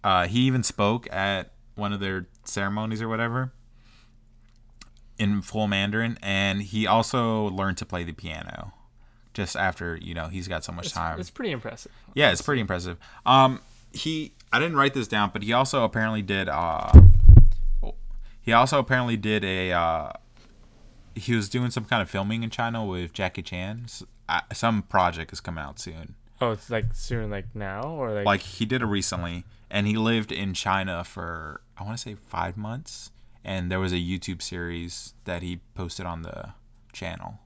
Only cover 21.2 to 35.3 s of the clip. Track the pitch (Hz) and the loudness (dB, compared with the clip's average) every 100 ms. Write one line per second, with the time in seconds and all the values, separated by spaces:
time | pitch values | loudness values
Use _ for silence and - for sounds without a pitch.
21.2 | 101 117 98 127 123 120 107 117 95 98 | -2 -2 0 -2 -2 -4 -2 -2 -2 -4
22.2 | 98 113 113 - 117 117 104 90 87 - | -4 -4 -6 -4 -4 -4 -6 -6 -8 -4
23.2 | 92 - 82 90 92 113 120 - 92 - | -6 -6 -10 -10 -10 -10 -14 -16 -20 -18
24.2 | - 85 - - 117 110 - 98 90 82 | -4 -4 -4 -4 0 0 0 0 0 -2
25.2 | 78 - - 82 71 71 - 80 85 - | -12 -12 -10 -10 -12 -12 -14 -14 -18 -20
26.2 | - - 123 107 - 113 110 - - 120 | -20 -6 -4 -4 -6 -4 -4 -6 -6 -6
27.2 | 107 104 110 110 98 98 139 160 123 104 | -6 -8 -10 -10 -8 -8 -8 -8 -6 -2
28.2 | 101 98 - - 110 127 117 101 90 90 | 0 -2 -4 -8 -4 -2 0 -2 -2 -6
29.2 | 85 87 - - - 104 104 107 110 113 | -6 -10 -14 -20 -8 -4 -2 0 0 0
30.2 | 107 76 98 90 - 95 95 85 85 - | -2 -6 -6 -6 -2 -2 -2 -8 -10 -12
31.2 | 85 82 78 73 - - 98 113 - 104 | -10 -10 -12 -16 -20 -16 -12 -12 -12 -16
32.2 | - 85 87 101 107 123 165 - - - | -8 -4 -4 -6 -10 -10 -12 -18 -20 -20
33.2 | - - - 95 87 92 95 90 87 92 | -20 -18 -8 -6 -4 -2 -2 -2 -4 -6
34.2 | - 87 - 90 85 85 85 - - - | -6 -10 -10 -10 -8 -8 -10 -12 -16 -16
35.2 | - | -10